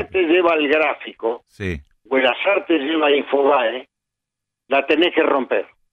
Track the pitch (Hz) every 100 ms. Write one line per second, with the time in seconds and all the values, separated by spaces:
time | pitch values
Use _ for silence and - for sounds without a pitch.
0 | - 190 170 175 170 160 143 151 151 120
1 | 110 - 113 117 _ _ 98 80 - _
2 | _ 131 131 123 185 196 190 160 135 160
3 | 151 143 135 139 139 147 127 123 131 _
4 | _ _ _ _ _ _ _ 135 139 151
5 | 175 - 147 139 123 110 - _ _